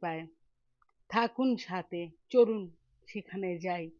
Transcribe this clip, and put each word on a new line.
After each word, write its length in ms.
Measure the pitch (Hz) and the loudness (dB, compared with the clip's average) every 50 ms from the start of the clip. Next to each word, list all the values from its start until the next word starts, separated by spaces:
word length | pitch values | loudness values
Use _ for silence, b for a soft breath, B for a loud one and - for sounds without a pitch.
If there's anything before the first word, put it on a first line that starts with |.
পায়। 260 | - 170 160 160 165 160 - _ _ _ _ _ _ _ _ _ _ _ _ _ _ - | -4 -6 -6 -6 -8 -10 -16 _ _ _ _ _ _ _ _ _ _ _ _ _ _ -4
থাকুন 400 | - 220 233 233 233 - 262 262 240 - | 0 0 0 0 0 2 2 2 2 0
সাথে, 520 | - - 180 185 170 - 175 170 170 170 165 _ _ - | -2 -4 -6 -6 -6 -6 -6 -6 -6 -8 -10 _ _ 2
চলুন 420 | - 254 233 220 226 214 190 170 165 _ _ _ _ _ _ - | 6 6 6 6 6 -2 -4 -8 -12 _ _ _ _ _ _ -12
সেখানে 500 | - 214 - - - 196 196 185 175 165 | -12 -12 -10 -8 -6 -6 -4 -4 -4 -4
যাই। 320 | 165 185 175 175 165 165 165 _ | -4 -4 -4 -4 -4 -8 -12 _